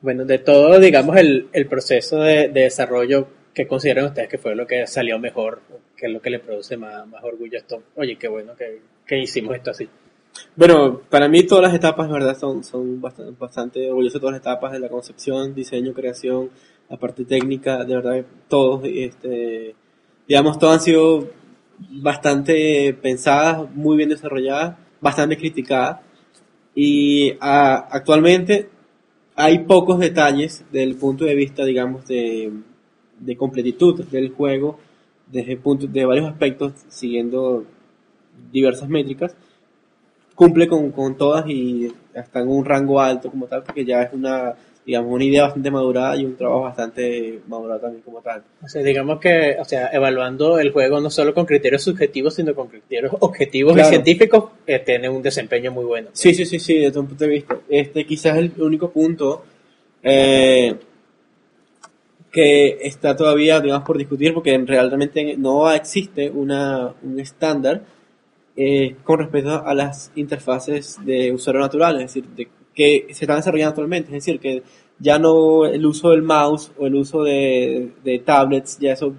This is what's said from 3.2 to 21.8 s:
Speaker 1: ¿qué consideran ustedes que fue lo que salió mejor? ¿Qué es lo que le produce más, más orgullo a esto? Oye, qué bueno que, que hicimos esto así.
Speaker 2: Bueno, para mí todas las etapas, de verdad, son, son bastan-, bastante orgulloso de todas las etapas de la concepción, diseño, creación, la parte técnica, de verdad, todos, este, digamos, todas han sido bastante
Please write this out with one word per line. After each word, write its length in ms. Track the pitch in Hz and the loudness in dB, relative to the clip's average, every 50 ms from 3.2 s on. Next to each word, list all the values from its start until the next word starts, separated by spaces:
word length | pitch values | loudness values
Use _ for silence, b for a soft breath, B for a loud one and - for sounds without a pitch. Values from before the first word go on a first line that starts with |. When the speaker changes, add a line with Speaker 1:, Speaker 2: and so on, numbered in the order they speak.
| 135 139 - _ _ _ _ | 0 -2 -10 _ _ _ _
Speaker 1:
¿qué 120 | - 135 - | -8 -6 -4
consideran 380 | 135 131 139 147 127 127 139 | -4 -4 -2 0 0 0 -2
ustedes 220 | 143 143 143 113 104 | -4 -4 -6 -8 -8
que 100 | - 131 | -8 -10
fue 180 | - 120 107 | -8 -6 -6
lo 120 | 110 120 117 | -6 -6 -4
que 180 | 123 123 120 | -4 -4 -4
salió 320 | 110 - 143 120 113 113 110 | -4 -6 -6 -4 -4 -4 -6
mejor? 440 | 120 120 - 127 113 110 113 113 _ _ - - _ _ _ | -8 -8 -8 -6 -6 -6 -8 -12 _ _ -20 -20 _ _ _
¿Qué 120 | - - 117 | -12 -10 -10
es 40 | |
lo 100 | 113 113 | -10 -8
que 80 | _ 123 | _ -8
le 100 | 123 120 | -8 -8
produce 360 | 117 120 110 104 101 - 127 | -10 -10 -12 -12 -10 -12 -14
más, 320 | 117 113 107 107 107 107 107 | -14 -14 -16 -16 -18 -20 -20
más 160 | 113 - - | -20 -16 -14
orgullo 340 | 120 113 113 117 113 117 117 | -14 -14 -12 -16 -14 -14 -16
a 40 | |
esto? 220 | - _ 123 113 110 _ _ | -14 _ -16 -16 -16 _ _
Oye, 220 | - 147 127 113 - | -10 -8 -8 -8 -10
qué 100 | - - | -10 -10
bueno 260 | 110 110 107 110 120 _ | -10 -10 -12 -16 -16 _
que, 220 | 123 117 110 110 _ _ _ _ _ - | -16 -16 -16 -18 _ _ _ _ _ -8
que 120 | 143 135 | -6 -6
hicimos 340 | 131 127 - 131 110 110 127 | -6 -6 -8 -8 -8 -6 -10
esto 160 | 123 - 127 | -10 -8 -10
así. 160 | 110 - - - _ _ _ _ _ _ _ _ B B B B _ | -10 -10 -14 -16 _ _ _ _ _ _ _ _ B B B B _
Speaker 2:
Bueno, 440 | - 165 170 170 156 143 135 123 131 - _ | 6 8 8 8 8 6 2 0 -4 -10 _
para 200 | - 143 143 147 | 2 4 4 6
mí 140 | 156 170 180 | 6 4 4
todas 200 | 180 202 190 180 | 6 6 4 6
las 100 | 185 170 | 4 2
etapas, 340 | 165 165 160 156 160 160 156 | 2 0 0 0 0 -4 -4
de 60 | 151 | -4
verdad, 240 | 143 139 131 135 131 | -2 -2 -2 -2 -2
son, 260 | - 139 135 135 - | -6 -8 -8 -8 -10
son 360 | - - 127 127 127 127 127 | -10 -10 -8 -8 -8 -8 -10
bastan-, 380 | 127 127 127 - 120 117 123 123 | -12 -14 -16 -16 -20 -20 -16 _
bastante 500 | 127 123 _ - 117 123 _ 131 131 131 | -16 -14 _ -10 -10 -8 _ -6 -6 -4
orgulloso 280 | 131 127 127 123 123 139 | 0 0 0 0 -2 -2
de 20 | |
todas 120 | 131 135 135 | -4 -4 -6
las 80 | 131 | -4
etapas 300 | - 135 127 123 - 135 135 | -6 -6 -6 -6 -6 -8 -8
de 60 | 131 | -8
la 100 | 127 120 | -10 -8
concepción, 680 | - 123 123 - - _ - - 131 131 135 135 139 | -10 -10 -12 -14 -20 _ -8 -6 -6 -6 -6 -8 -8
diseño, 380 | 135 131 127 - 123 123 131 127 | -10 -12 -8 -6 -6 -6 -6 -8
creación, 560 | 131 131 127 123 - - 127 127 127 131 131 b b b b b b b _ | -8 -8 -10 -10 -8 -6 -6 -4 -4 -6 -8 b b b b b b b _
la 80 | 135 - | -16 -10
parte 260 | - 120 - - 127 | -10 -10 -10 -10 -8
técnica, 640 | 123 139 131 135 135 135 131 135 139 131 123 123 | -4 -4 -4 -2 -4 -6 -6 -6 -6 -6 -6 -4
de 100 | 123 127 | -4 -6
verdad, 300 | 127 123 123 127 131 127 - _ _ _ _ | -4 -4 -4 -4 -4 -6 -8 _ _ _ _
todos, 320 | - 143 135 131 131 135 135 | 0 2 2 2 0 -2 -6
este, 920 | 143 - - 127 123 127 _ _ 127 123 120 117 117 113 113 113 110 110 _ _ _ _ _ _ _ _ _ _ _ | -8 -6 -6 -8 -8 -12 _ _ -8 -8 -6 -6 -6 -8 -10 -12 -14 -18 _ _ _ _ _ _ _ _ _ _ _
digamos, 320 | 143 139 143 156 151 156 | 2 4 4 2 2 2
todas 200 | 160 160 160 160 | 4 4 4 4
han 40 | 160 | 4
sido 460 | 175 165 160 160 160 160 156 139 131 - _ _ _ _ _ _ _ _ | 4 4 4 6 4 4 2 0 -6 -14 _ _ _ _ _ _ _ _
bastante 1120 | _ | _